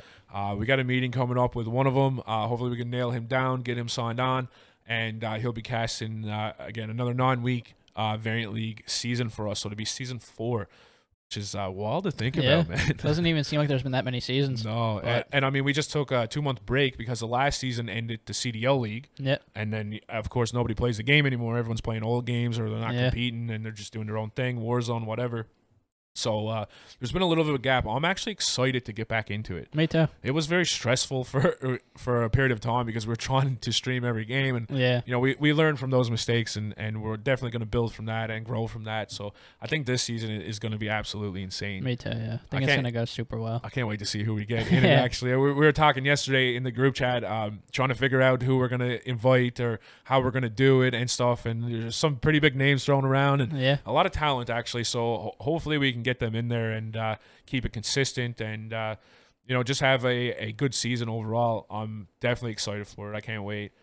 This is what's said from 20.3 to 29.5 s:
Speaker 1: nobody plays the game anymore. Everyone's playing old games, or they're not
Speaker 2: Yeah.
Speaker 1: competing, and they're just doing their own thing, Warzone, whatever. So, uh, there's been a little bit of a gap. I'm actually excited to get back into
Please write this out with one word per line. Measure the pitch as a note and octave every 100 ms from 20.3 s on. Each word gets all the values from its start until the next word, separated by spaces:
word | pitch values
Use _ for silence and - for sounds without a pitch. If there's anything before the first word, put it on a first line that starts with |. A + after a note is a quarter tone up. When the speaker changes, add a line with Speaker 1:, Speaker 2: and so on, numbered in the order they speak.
| B2+ A2+
Speaker 1:
nobody | B2 A#2 G#2+
plays | B2 A2
the |
game | A2+ D3+ C#3
anymore. | A#2+ A#2 A#2+
Everyone's | A2+ A2+
playing | - A2+
old | A2 A#2+ A#2+
games, | A#2+ A#2+ A2+
or | A2
they're | A2
not | A2+
Speaker 2:
Yeah. | A#2+ B2+
Speaker 1:
competing, | A#2 B2 A#2 A#2
and | A2 A2
they're |
just | G#2 G#2
doing | A2+ G#2+
their | A2
own | G#2+
thing, | - B2+ B2
Warzone, | A2+ B2 A#2 A#2 A2
whatever. | A2+ B2 A#2 A2 _ _ _ _ _ _ -
So, | A#2+ G#2+ G#2+
uh, | A2 G#2 - - -
there's | B2
been | D3+
a | F#3
little | E3
bit | D3+
of | C#3
a |
gap. | C3 B2+ A2
I'm | B2 E3
actually | F#3+ -
excited | G3 - - C3 B2+ -
to |
get | G#2+ G#2+
back | A2+ G#2
into | G#2 A2